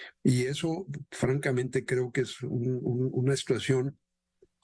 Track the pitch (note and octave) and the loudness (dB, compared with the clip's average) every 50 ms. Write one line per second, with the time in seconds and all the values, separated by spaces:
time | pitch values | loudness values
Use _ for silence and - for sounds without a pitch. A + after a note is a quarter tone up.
0 | - - - _ - - B2 B2 B2 C3 D3 - E3+ E3 D#3+ F3+ F#3+ D3 C#3+ - | -12 -14 -6 _ 4 4 4 4 2 0 -2 -2 -2 -2 -2 -4 -6 -8 -10 -12
1 | - - - - - B2+ C3+ C#3+ C#3 C#3 B2+ B2 C3 B2 - C3 - - C3 B2+ | -12 -14 -6 -2 0 0 2 2 0 0 0 0 0 0 -2 -2 -2 0 0 -2
2 | B2 A#2+ - C3+ A#2+ - - - B2 - - B2 A#2+ B2+ B2+ B2 - B2 A#2+ B2 | -2 0 0 -2 -2 -2 -4 -8 -6 -4 -2 -2 0 0 -2 0 0 0 0 0
3 | B2+ C3+ - C3 B2+ C#3 C#3 - - - B2+ G#2 - - C3+ B2+ C3 C#3 - _ | 0 0 0 2 2 2 2 0 0 0 0 2 2 2 2 2 2 -2 -4 _
4 | _ _ _ _ _ _ _ _ _ _ _ _ | _ _ _ _ _ _ _ _ _ _ _ _